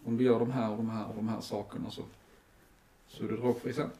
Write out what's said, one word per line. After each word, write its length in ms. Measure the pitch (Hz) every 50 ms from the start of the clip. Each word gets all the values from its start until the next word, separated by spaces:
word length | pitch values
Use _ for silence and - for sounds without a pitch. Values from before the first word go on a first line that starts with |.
| -
om 120 | - 117
du 80 | 120 127
gör 140 | 123 117 113
de 120 | 120 120
här 200 | 131 127 113 110
och 60 | 107
de 140 | 107 113 113
här 180 | 113 110 104 98
och 60 | 107
de 120 | 107 107 110
här 120 | 110 -
sakerna 500 | - - 110 104 101 - - - - 107
så, 120 | - - - 98 - - - - - - - _ - - - - - - _ _ _ _ _ -
så 160 | - - 113
är 40 | 107
du 80 | 110
drogfri 360 | 110 123 123 117 - - 127 117
sen. 180 | 139 - - - -